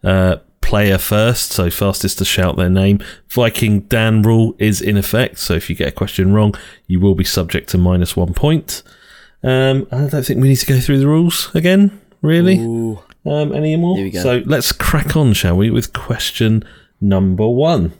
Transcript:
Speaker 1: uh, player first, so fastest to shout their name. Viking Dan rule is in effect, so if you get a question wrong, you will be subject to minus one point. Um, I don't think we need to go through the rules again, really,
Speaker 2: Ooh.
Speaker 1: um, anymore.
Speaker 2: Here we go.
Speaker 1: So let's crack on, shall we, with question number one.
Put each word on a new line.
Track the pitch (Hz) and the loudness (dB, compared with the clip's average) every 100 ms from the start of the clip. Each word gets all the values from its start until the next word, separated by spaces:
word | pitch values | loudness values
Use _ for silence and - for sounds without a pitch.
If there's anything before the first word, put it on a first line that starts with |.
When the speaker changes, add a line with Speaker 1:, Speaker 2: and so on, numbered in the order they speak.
Speaker 1:
uh, | 92 95 92 - _ _ | 0 2 2 0 _ _
player | - 104 104 95 | 0 2 2 0
first, | - 107 113 117 - | 0 0 2 0 -4
so | - 87 | -2 -2
fastest | - 101 95 95 - | -2 -2 -2 -6 -4
to | 95 | -4
shout | - 90 - | 0 -2 0
their | 90 | 0
name. | 92 98 101 - - _ | 2 2 2 -2 -20 _
Viking | - 117 - 113 101 | -2 0 0 0 0
Dan | - 117 110 110 | 0 0 2 2
rule | 107 113 113 - | 4 4 2 0
is | 107 98 | 0 0
in | - 101 | 0 -2
effect, | 95 110 127 - | 0 -2 -2 -4
so | - | -4
if | 85 - | -4 -2
you | |
get | - 69 | -4 -4
a | |
question | - - - 95 | -4 -6 0 2
wrong, | 104 104 98 - - - | 4 2 -2 -12 -20 -4
you | 90 | 0
will | 98 | 2
be | 92 | 2
subject | 90 - 85 - - | 0 -2 -2 -6 -2
to | 90 | 0
minus | 90 90 87 | 2 2 0
one | - 90 | -2 -2
point. | 92 147 160 - - - - - - - _ | 0 0 0 -4 -14 -16 -20 -20 -20 -20 _
Um, | 131 131 131 135 - | -2 0 0 0 -4
I | 123 143 | -4 -2
don't | 147 127 | -2 -2
think | 127 | 2
we | 135 | 2
need | 131 | 2
to | - | 2
go | 135 | 0
through | 123 139 | 2 2
the | 139 | 2
rules | 156 175 - - | 2 2 -2 -4
again, | 165 170 190 202 - _ _ | -2 2 4 4 0 _ _
really, | 151 165 180 190 | 0 2 4 2
Speaker 2:
Ooh. | 117 117 113 104 _ _ | 0 -4 -6 -8 _ _
Speaker 1:
um, | - 147 147 | -6 -4 -2
anymore. | - 156 156 170 190 | -2 -2 0 0 -2
Speaker 2:
Here | |
we | 98 | -4
go. | - | -4
Speaker 1:
So | 135 123 | -2 -2
let's | - 143 - | 0 -2 -2
crack | - - 156 147 156 | -4 -2 0 0 0
on, | 139 | 2
shall | 101 90 90 | 2 2 2
we, | 107 | 2
with | 117 - | 0 -4
question | - - 117 - - 110 110 - - _ _ | -12 -8 -6 -6 -2 0 0 -2 -20 _ _
number | 104 95 95 92 110 | 0 2 0 0 0
one. | 120 156 156 82 | 2 2 2 -2